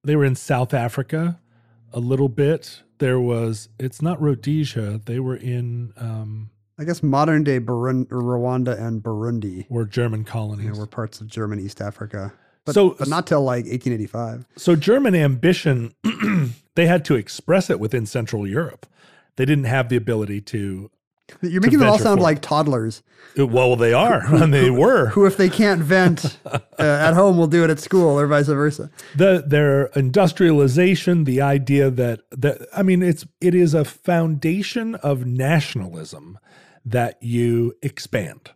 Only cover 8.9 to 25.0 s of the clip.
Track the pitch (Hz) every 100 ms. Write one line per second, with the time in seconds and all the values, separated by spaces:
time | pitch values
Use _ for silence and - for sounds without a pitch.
8.9 | 113 113 107 117 117 101 92 - 120 104
9.9 | 120 120 110 110 113 107 104 107 104 107
10.9 | - 110 - 107 113 107 104 98 - 104
11.9 | - 107 104 98 _ _ _ - 175 190
12.9 | - 139 160 175 151 135 123 113 127 127
13.9 | 113 104 113 113 120 - - - 165 165
14.9 | 254 262 180 143 127 160 180 160 127 117
15.9 | _ 214 240 214 190 131 - _ - 170
16.9 | 180 - 131 - - - 185 - 92 110
17.9 | 127 107 127 113 107 101 113 165 - -
18.9 | _ _ _ _ - 131 147 123 131 120
19.9 | 123 107 110 104 101 101 107 101 95 101
20.9 | _ _ _ _ - 175 180 226 294 226
21.9 | 214 220 196 170 151 - 151 147 127 110
22.9 | - _ _ - - 135 123 127 120 117
23.9 | 120 226 185 90 160 160 143 127 123 196
24.9 | 247